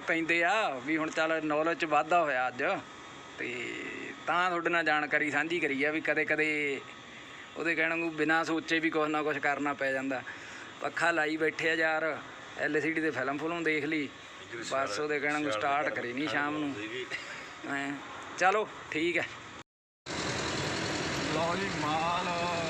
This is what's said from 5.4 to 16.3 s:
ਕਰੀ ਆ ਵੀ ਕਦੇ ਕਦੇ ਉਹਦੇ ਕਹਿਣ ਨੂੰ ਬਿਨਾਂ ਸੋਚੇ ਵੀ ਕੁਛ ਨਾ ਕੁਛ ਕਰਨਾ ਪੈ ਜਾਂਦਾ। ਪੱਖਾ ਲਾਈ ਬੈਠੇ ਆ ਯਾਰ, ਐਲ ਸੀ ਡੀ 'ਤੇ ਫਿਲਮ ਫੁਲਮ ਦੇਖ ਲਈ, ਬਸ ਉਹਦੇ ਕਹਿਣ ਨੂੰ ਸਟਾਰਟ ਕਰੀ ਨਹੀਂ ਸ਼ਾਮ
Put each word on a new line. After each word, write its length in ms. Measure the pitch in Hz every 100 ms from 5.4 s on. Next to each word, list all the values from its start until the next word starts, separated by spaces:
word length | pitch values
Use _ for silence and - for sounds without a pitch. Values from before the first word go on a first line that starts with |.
| 160 175
ਕਰੀ 240 | 147 135
ਆ 80 | 147
ਵੀ 100 | 156
ਕਦੇ 240 | 156 151 147
ਕਦੇ 560 | 156 156 151 147 131 - - - - - - - 143
ਉਹਦੇ 160 | 160 160
ਕਹਿਣ 220 | 160 165
ਨੂੰ 180 | 165 156
ਬਿਨਾਂ 280 | 151 160 160
ਸੋਚੇ 340 | 160 160 165
ਵੀ 100 | 160
ਕੁਛ 200 | 156 151
ਨਾ 120 | 151
ਕੁਛ 140 | 151 143
ਕਰਨਾ 360 | 147 139 143
ਪੈ 180 | 139 135
ਜਾਂਦਾ। 300 | 135 135 127 - - - - - -
ਪੱਖਾ 300 | 147 - 165
ਲਾਈ 260 | 165 151 156
ਬੈਠੇ 320 | 156 156 160
ਆ 40 |
ਯਾਰ, 440 | 165 160 156 160 127 - - - -
ਐਲ 240 | 147 151
ਸੀ 100 | 160
ਡੀ 80 | 160
'ਤੇ 100 | 156
ਫਿਲਮ 260 | 131 131 143
ਫੁਲਮ 260 | 160 170
ਦੇਖ 220 | 156 156 147
ਲਈ, 240 | 156 135 - - - - 117 113
ਬਸ 280 | 135 135 143
ਉਹਦੇ 200 | 151 147
ਕਹਿਣ 220 | 143 151
ਨੂੰ 100 | 147
ਸਟਾਰਟ 420 | 135 143 143 151 131
ਕਰੀ 180 | 120
ਨਹੀਂ 140 | 123
ਸ਼ਾਮ 280 | 151